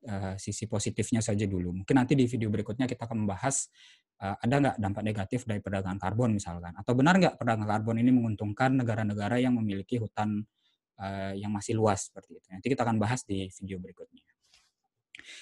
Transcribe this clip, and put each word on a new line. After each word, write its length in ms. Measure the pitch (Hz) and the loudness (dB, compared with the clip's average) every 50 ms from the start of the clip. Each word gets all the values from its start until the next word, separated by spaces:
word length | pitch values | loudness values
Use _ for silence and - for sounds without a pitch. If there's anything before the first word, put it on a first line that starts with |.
| - | -10
eh, 300 | - 101 95 98 95 95 | -8 -6 -4 -4 -6 -6
sisi 320 | 98 - 107 101 - 110 107 | -6 -6 -8 -6 -6 -6 -4
positifnya 560 | 110 101 - 107 101 - 107 - 123 113 110 | -4 -2 -2 -2 -2 -2 -2 0 0 0 0
saja 240 | - 104 101 110 98 | 0 0 0 0 0
dulu. 340 | 95 90 90 87 90 95 | 0 -2 -2 -4 -4 -6
Mungkin 140 | 95 - 139 | -2 2 4
nanti 160 | 131 123 131 | 4 4 4
di 160 | 147 135 123 120 | 4 4 4 2
video 180 | 123 113 110 | 2 -2 0
berikutnya 400 | 107 107 104 104 - 107 131 131 | 0 0 -2 -2 -4 -4 -4 -4
kita 240 | 123 123 - 120 117 | -4 -4 -6 -6 -6
akan 160 | 120 110 107 | -4 -2 -2
membahas, 400 | 101 95 92 - 135 - - - - _ - - - - _ _ _ _ _ | -2 -2 -2 -2 -2 -2 -2 -4 -8 _ -20 -20 -20 -20 _ _ _ _ _
eh, 160 | 101 98 101 - | -6 -6 -4 -2
ada 160 | - 117 135 143 | 0 2 4 4
nggak 140 | 143 127 - - | 4 2 2 0
dampak 240 | 107 95 98 107 | -2 -2 -2 -2
negatif 400 | 104 110 107 107 98 - 131 120 | -2 -2 -2 -2 -4 -4 -4 -4
dari 160 | - - 104 104 | -4 -4 -4 -4
perdagangan 400 | - 95 101 98 95 92 92 98 | -2 -2 -2 -2 -2 -2 -4 -2
karbon 320 | 90 95 101 117 127 113 | -2 -2 0 2 2 2
misalkan, 480 | 107 101 - 85 85 87 87 87 85 - | 2 0 -2 -6 -8 -8 -10 -12 -12 -6
atau 160 | 104 - 120 | -2 0 2
benar 240 | 127 135 170 190 190 | 4 6 6 6 6
nggak 160 | 175 - - - | 6 4 2 0
perdagangan 260 | 117 120 113 107 104 107 | 0 0 0 2 2 0
karbon 280 | 104 107 107 113 113 113 | 0 0 0 0 2 4
ini 120 | 120 127 127 | 4 6 6
menguntungkan 560 | 123 117 113 107 - 107 104 104 - 131 131 135 135 | 4 4 2 -2 -2 -4 -4 0 2 2 2 4 2
negara-negara 640 | 120 113 107 113 107 104 104 104 101 104 120 123 | 2 0 0 0 0 0 0 -2 0 0 2 2
yang 160 | 127 127 123 113 | 4 2 2 2
memiliki 400 | 110 104 98 98 95 - 123 120 | 2 0 -2 -4 -2 -2 -2 -2
hutan, 480 | 110 - - 110 107 107 104 104 107 - _ _ _ _ _ _ _ _ _ - | -2 -4 -4 -2 -2 0 -2 -2 -4 -8 _ _ _ _ _ _ _ _ _ -8
eh, 320 | 98 98 98 98 95 98 98 98 | -6 -6 -4 -4 -4 -6 -6 -6
yang 80 | 104 104 | -4 -4
masih 240 | 107 101 - - 113 | -4 -4 -2 -2 0
luas 320 | 110 110 107 98 95 - | 2 4 4 4 2 -2
seperti 320 | - _ 95 - _ - - | -8 _ -20 -20 _ -20 -20
itu. 80 | - _ 95 | -18 _ -16
Nanti 160 | 92 - 120 | -6 -2 0
kita 160 | 135 - 117 | 0 2 4
akan 100 | 117 113 107 | 4 4 4
bahas 240 | 104 110 127 123 - | 4 2 0 -2 -2
di 240 | - 98 95 95 95 | -4 -4 -4 -4 -6
video 320 | - - 98 95 95 92 | -10 -12 -10 -8 -8 -8
berikutnya. 400 | 92 90 - - - - - - _ _ _ _ _ _ - _ _ _ _ _ _ _ _ _ _ _ - - - - - - | -10 -12 -16 -18 -20 -20 -20 -20 _ _ _ _ _ _ -20 _ _ _ _ _ _ _ _ _ _ _ -20 -20 -20 -20 -20 -20